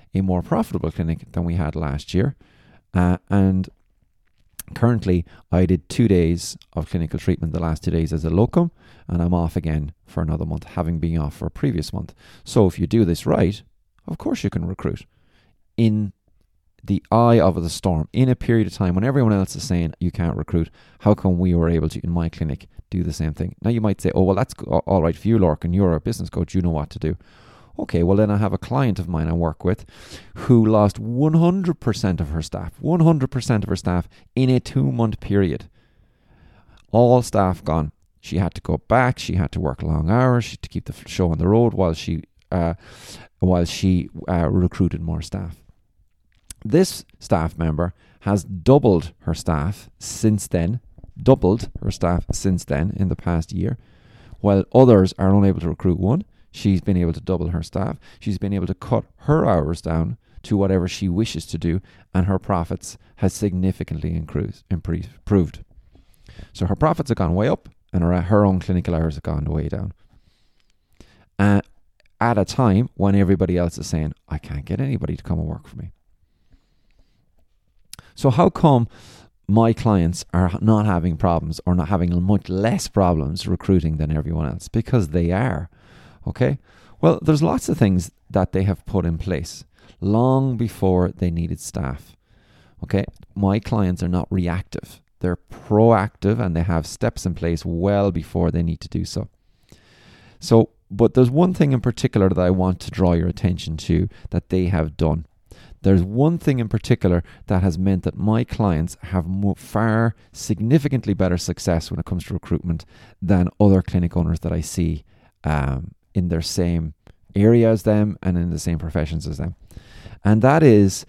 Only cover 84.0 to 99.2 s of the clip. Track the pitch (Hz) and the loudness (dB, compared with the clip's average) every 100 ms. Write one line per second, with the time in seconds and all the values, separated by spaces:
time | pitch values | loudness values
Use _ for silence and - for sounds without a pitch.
84 | 76 76 78 80 76 87 - 113 - 123 | -2 -2 -4 -4 -4 -6 -6 -4 0 0
85 | 80 82 85 92 127 - 87 _ _ - | 0 0 0 0 -2 -4 -8 _ _ -20
86 | - - - - 127 139 - _ - - | -20 -12 -10 -2 -2 -2 -8 _ -20 0
87 | 165 120 - 151 160 - - - 104 90 | 2 2 2 2 2 -2 -4 2 2 2
88 | - - _ 98 92 95 98 95 - 98 | -2 -12 _ -2 0 0 0 -2 -4 -2
89 | 85 82 95 78 85 - - _ _ _ | -2 -4 -4 -6 -6 -14 -20 _ _ _
90 | 98 110 127 131 135 117 113 - 95 90 | -2 2 2 2 0 -2 -4 -2 0 2
91 | 90 - 87 85 85 82 - - 67 73 | 0 -2 -4 -2 -4 -6 -8 -8 -8 -8
92 | - _ _ _ _ _ _ _ - 98 | -14 _ _ _ _ _ _ _ -4 -4
93 | - - - - 98 104 - 110 92 87 | -4 -10 -14 -2 0 0 -2 -2 0 -2
94 | 87 87 - 95 87 87 - - - - | -2 -2 -2 -4 -2 -4 -8 -12 -14 -20
95 | _ _ 90 87 _ - - 104 117 110 | _ _ -4 -4 _ -20 0 4 6 6
96 | 101 - 95 117 98 82 87 85 80 - | 2 -2 -2 0 -2 -2 0 -2 -4 -4
97 | 113 - 92 82 87 82 87 85 95 101 | -4 -4 -6 -4 -4 -4 -4 -2 0 2
98 | 101 87 80 90 85 85 85 82 - 90 | 0 -2 -6 -2 0 0 0 -4 -6 -6
99 | 87 - | -6 -8